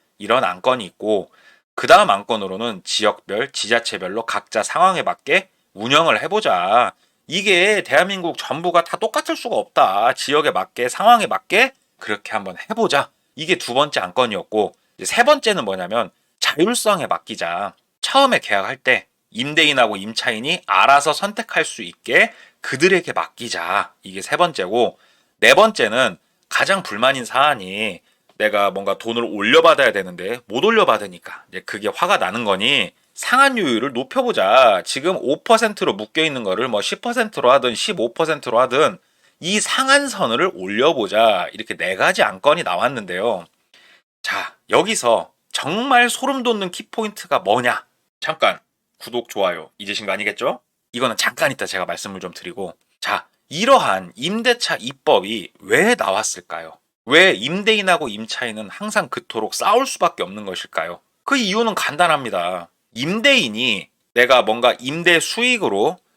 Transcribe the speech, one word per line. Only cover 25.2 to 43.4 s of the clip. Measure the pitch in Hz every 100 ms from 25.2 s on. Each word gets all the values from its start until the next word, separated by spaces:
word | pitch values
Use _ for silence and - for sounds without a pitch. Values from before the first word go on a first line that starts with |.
| _ _
네 | 113
번째는 | 160 220 208 110 120 117 87 _ _ -
가장 | - 123 196
불만인 | - 104 127 139
사안이 | 113 127 151 110 92 101 110 87 _ _ _ -
내가 | 107 104 101
뭔가 | 95 98 98
돈을 | 113 117
올려받아야 | 113 101 107 156 165 143 123
되는데 | 101 92 87 92 123 -
못 | 117
올려받으니까 | 202 220 156 107 101 87 - - -
이제 | 92 -
그게 | 107 101
화가 | - 180 196
나는 | 92 113
거니 | 107 95 117 139 87 - _
상한율을 | - - 262 269 240 151 113 139
높여보자. | 120 131 - 247 107 95 127 120 95
지금 | - 139 160 185
오 | 127 147
퍼센트로 | - 220 226 202 165
묶여있는 | 101 107 160 160 131
거를 | 104 95 127
뭐 | 107
십 | - -
퍼센트로 | 240 240 220 151 123
하든 | 135 123
십오 | 107 - 175 113
퍼센트로 | - 160 147 127 113
하든 | 127 127 139 90 _ _ _ _
이 | 160 208
상한선을 | - - 269 285 277 202 131 120 185
올려보자. | - 95 104 147 143 98 104 113 95 87
이렇게 | 98 - 92
네 | 87 95
가지 | 151 190
안건이 | 151 95 147 170
나왔는데요. | 98 90 120 127 95 90 117 92